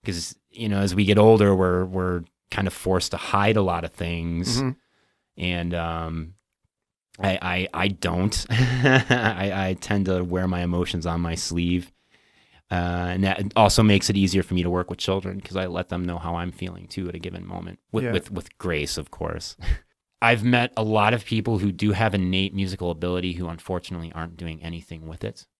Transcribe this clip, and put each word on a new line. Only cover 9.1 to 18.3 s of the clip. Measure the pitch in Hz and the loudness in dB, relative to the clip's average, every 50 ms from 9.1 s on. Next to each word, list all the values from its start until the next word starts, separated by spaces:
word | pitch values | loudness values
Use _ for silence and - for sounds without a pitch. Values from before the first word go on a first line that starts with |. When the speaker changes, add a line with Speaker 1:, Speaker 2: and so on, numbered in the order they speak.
| 131 123 113 113 107 87 98 101 95 98 95 95 | 0 2 2 -2 -2 -2 -4 -2 -2 -2 -2 -2
Speaker 1:
I | 95 87 | -2 -4
tend | - - 104 101 98 | -2 -2 0 0 2
to | 92 92 90 90 | 2 2 0 0
wear | 87 90 90 92 | 0 0 0 0
my | 92 90 90 87 | 0 0 0 -2
emotions | 87 87 87 87 - - 87 78 | 0 0 0 -2 -2 -4 -4 -2
on | 85 82 85 | -2 -2 -2
my | 85 85 85 | -2 -2 -4
sleeve. | 85 - - 85 85 85 87 90 90 87 - _ _ _ _ _ _ _ _ _ _ _ _ _ _ _ _ | -4 -4 -4 -2 0 0 2 0 0 -2 -6 _ _ _ _ _ _ _ _ _ _ _ _ _ _ _ _
Uh, | 92 87 87 87 87 87 90 90 | -4 -2 -2 -2 -2 -4 -4 -4
and | 90 92 98 | -2 0 0
that | 95 95 - 101 101 - | 0 0 -2 -4 0 4
also | 110 110 98 - - 110 | 6 6 6 6 6 6
makes | 107 101 98 - - | 6 6 4 4 2
it | 98 | 2
easier | 98 98 90 90 95 | 2 2 4 2 0
for | 90 - 92 | 0 2 0
me | 90 87 | 0 0
to | 87 | 2
work | 87 90 90 - | 0 -2 -2 -4
with | 90 | -6
children | - - - 95 98 92 95 95 98 | -6 -2 -2 -2 -2 -4 -6 -10 -10
'cause | - - 92 | -12 -8 -6
I | 95 95 | -6 -6
let | 90 87 87 90 _ | -4 -6 -6 -6 _
them | 90 90 90 | -4 -4 -4
know | 87 87 | -4 -6
how | 85 82 85 85 | -6 -6 -6 -4
I'm | 85 87 90 | -4 -6 -6
feeling | 87 - 90 90 87 90 90 | -8 -8 -10 -10 -10 -14 -16
too | - - - 90 | -12 -8 -8 -8
at | 87 85 | -8 -8
a | 85 | -10
given | 82 90 90 87 90 | -10 -10 -12 -12 -12
moment | 90 92 87 87 87 90 _ _ _ | -12 -12 -10 -12 -12 -14 _ _ _
with, | - 113 131 | -4 -2 -2
Speaker 2:
Yeah. | 120 107 | 0 -2
Speaker 1:
with, | 90 - - | -2 -4 -4